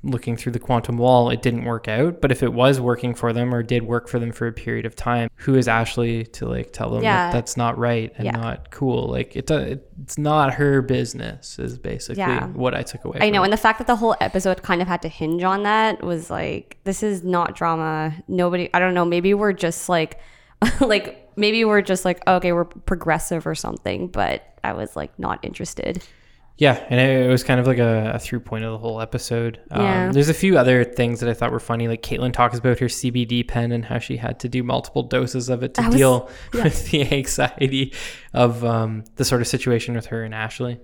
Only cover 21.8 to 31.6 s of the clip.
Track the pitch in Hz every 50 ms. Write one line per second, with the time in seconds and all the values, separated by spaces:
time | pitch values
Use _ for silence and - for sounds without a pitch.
21.8 | 190 - 190 185 - 185 175 - - - 185 180 175 180 175 170 170 170 - -
22.8 | - - 190 170 - 165 156 160 - - 175 165 151 156 160 156 - - - -
23.8 | - 95 92 98 180 175 180 - 98 - 65 - - - _ - - - - -
24.8 | 110 - - - 73 - _ - - - - - - - - - 95 - - -
25.8 | - - - - - - - _ _ _ _ _ _ - - - 147 143 123 -
26.8 | - - 127 123 127 135 135 131 127 127 127 123 - - 135 127 123 131 127 120
27.8 | 120 117 113 110 107 110 113 120 - - - 120 - - - 110 110 113 113 110
28.8 | 113 117 110 110 113 110 - 123 - - 117 117 117 117 113 - - - - -
29.8 | 202 196 185 185 180 185 131 139 143 151 160 - - 190 185 160 - 127 127 123
30.8 | 120 120 - - 123 120 120 110 123 120 113 - 120 120 123 120